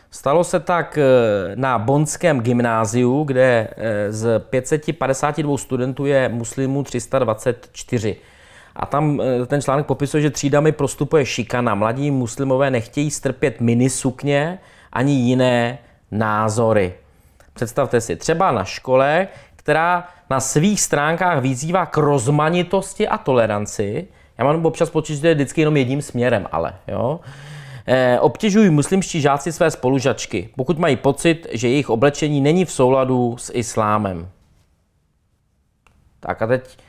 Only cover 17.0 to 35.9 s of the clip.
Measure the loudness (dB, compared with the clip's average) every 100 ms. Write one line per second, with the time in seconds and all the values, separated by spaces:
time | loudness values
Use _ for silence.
17 | _ _ _ _ _ -8 -6 -4 0 0
18 | -2 -6 -2 0 2 0 -2 -6 0 2
19 | 4 2 -2 -8 -20 -10 0 2 2 0
20 | -4 -14 -4 -4 0 2 2 2 0 0
21 | 0 0 0 0 0 -2 -2 -2 -2 0
22 | 2 2 2 2 2 0 0 -2 -4 -4
23 | -4 -2 0 2 2 0 -4 -6 -4 -6
24 | -10 -16 _ -2 0 2 0 0 -2 -2
25 | -4 -2 2 2 0 0 2 2 0 -2
26 | -4 -2 0 0 -2 -4 -4 -6 -8 -4
27 | -4 -6 -10 -20 -18 -18 -18 -10 0 2
28 | 4 4 2 2 2 4 6 4 2 0
29 | -2 0 2 0 -2 0 0 0 0 0
30 | 0 -2 -4 -6 -6 -6 -2 0 0 2
31 | 0 2 0 0 -2 -4 0 0 0 2
32 | 2 2 0 2 2 2 0 2 2 4
33 | 2 0 0 -4 -8 -6 -4 -2 0 0
34 | 0 -6 -10 -18 _ _ _ _ _ _
35 | _ _ _ _ _ _ _ _ _